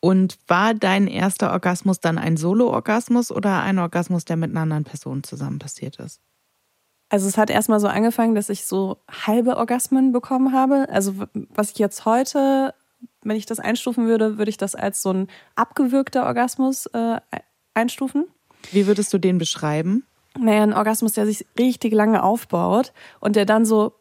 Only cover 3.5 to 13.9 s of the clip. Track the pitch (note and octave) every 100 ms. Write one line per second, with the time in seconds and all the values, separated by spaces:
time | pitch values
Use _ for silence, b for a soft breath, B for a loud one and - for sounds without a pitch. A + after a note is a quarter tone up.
3.5 | F#3+ - F#3+ F3 F3 F3 F3 - E3 E3
4.5 | D#3+ D#3+ D3+ D3 D3 - C3+ C#3 C#3 C#3
5.5 | C#3+ C#3+ - C#3+ - - - _ _ _
6.5 | _ _ _ _ _ _ G#3 G3 G3 G#3+
7.5 | G#3+ A3 G#3+ G#3 - A3+ A#3 A3+ A3 G#3
8.5 | G3+ - F#3+ F#3+ - _ - - A3 A#3+
9.5 | - A#3 B3 - C4+ C4 B3 A#3+ C4 C4
10.5 | B3+ B3+ C#4 C4+ - G3 F#3+ G3+ G#3+ -
11.5 | - G#3 - G3+ - - A#3 C4 C#4+ C4+
12.5 | C4+ C4+ - _ _ B3 _ G#3+ G#3+ G3+
13.5 | A3+ - A#3+ -